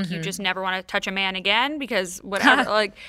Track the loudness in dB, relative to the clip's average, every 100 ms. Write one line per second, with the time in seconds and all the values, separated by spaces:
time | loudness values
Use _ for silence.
0 | -2 -4 -6 -2 -2 -2 -2 -4 -2 -2
1 | -2 -2 -2 0 2 2 2 -2 -2 -2
2 | -2 -6 -6 2 4 6 4 0 0 -4